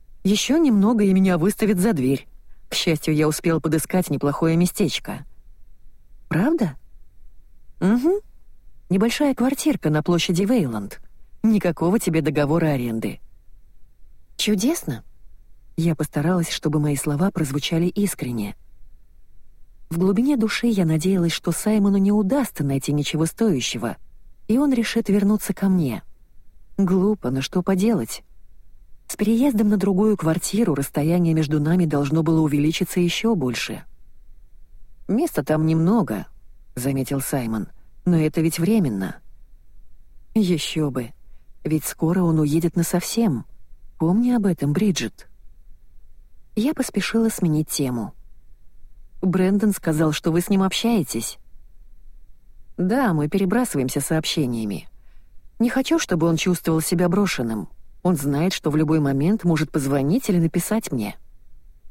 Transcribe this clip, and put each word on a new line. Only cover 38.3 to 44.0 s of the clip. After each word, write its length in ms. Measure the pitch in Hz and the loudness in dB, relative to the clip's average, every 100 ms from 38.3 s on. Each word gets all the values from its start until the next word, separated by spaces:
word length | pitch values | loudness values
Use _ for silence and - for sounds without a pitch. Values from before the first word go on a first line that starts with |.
| 165 | 2
ведь 160 | 160 165 | 0 0
временно». 580 | 175 226 147 98 95 - - - - - - - - - - - - | 2 2 2 -2 -6 -10 -16 -20 -20 -20 -20 -18 -18 -18 -20 -20 -2
Ещё 560 | 220 180 160 - 160 147 | 2 2 2 0 -2 0
бы, 220 | 127 120 - - - - - | -2 -8 -12 -18 -18 -18 -8
ведь 220 | 151 156 - | -2 -2 -2
скоро 360 | - 160 185 | -2 0 2
он 160 | 170 160 | 4 4
уедет 380 | 147 160 165 175 | 4 2 2 0
насовсем. 720 | 165 175 - 226 220 117 - - - - - | 0 -2 -2 0 2 0 -6 -16 -18 -18 -14
Помни 340 | - | -2